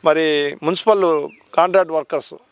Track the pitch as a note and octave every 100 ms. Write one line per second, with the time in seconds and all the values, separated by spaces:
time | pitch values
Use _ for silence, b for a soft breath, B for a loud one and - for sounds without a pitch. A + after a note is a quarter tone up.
0 | E3 D#3 D#3 D3+ C#3+ - D3+ F#3 A3 G#3
1 | F3 D#3 D3 - _ - F3+ F#3 F3 D#3+
2 | C#3+ D3 - D#3 _